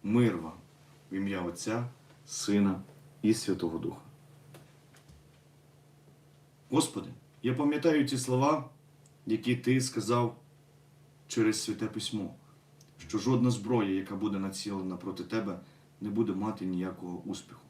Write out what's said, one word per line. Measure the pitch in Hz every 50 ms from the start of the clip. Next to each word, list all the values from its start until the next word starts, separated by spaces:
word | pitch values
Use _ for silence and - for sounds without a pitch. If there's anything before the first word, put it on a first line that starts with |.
| -
Мир | 101 107 120 123 110 92
вам | 85 80 80 76 - - - - - - - - - - -
в | 95
ім'я | 95 98 98 95 92
Отця, | 90 87 85 - - 110 113 120 123 123 - - - - - - -
Сина | - - - - - 101 104 101 98 95 92 - - - - - - - -
і | - 107 113
Святого | - - 101 92 - 87 80 82
Духа. | 82 82 87 95 - - - - - - - - - - - - - - - - - - - - - - - - - - - - - _ - _ - _ - - - _ - - - _ - - _ _ - - - _ _ _ _ - -
Господи, | 127 156 165 - - 101 - - - - - - - - -
я | 123 127
пам'ятаю | 127 147 143 151 147 - 165 151 151 135
ті | 127 139
слова, | 123 - 127 127 127 139 143 151 151 131 - - - _ - - - - - - _ -
які | - 110 110 - 123 120
Ти | 120 - 123 127 131
сказав | 127 - - 113 101 104 120 120 120 113 - - - - - - - - _ _ - _ - - - - _ _ -
через | - - 117 110 107 107 - -
Святе | 113 101 92 110
Письмо, | 107 - 107 - - - 104 92 - - - - - - - _ _ - - - - -
що | - - - -
жодна | 104 95 123 131 117 123 123
зброя, | 117 101 101 110 123 117 104 98 95
яка | 95 95 - 101
буде | 95 104 104 98 98
націлена | 98 95 95 - - 104 98 95 95 92 92
проти | 90 - 95 90 - 87
Тебе, | - 110 110 101 101 90 - - - - - - - - -
не | 104 104
буде | 101 113 107 101 92
мати | 95 101 107 98 - 90
ніякого | 92 90 90 92 92 92 - 92 90 90
успіху. | 87 - 104 92 - - - - - -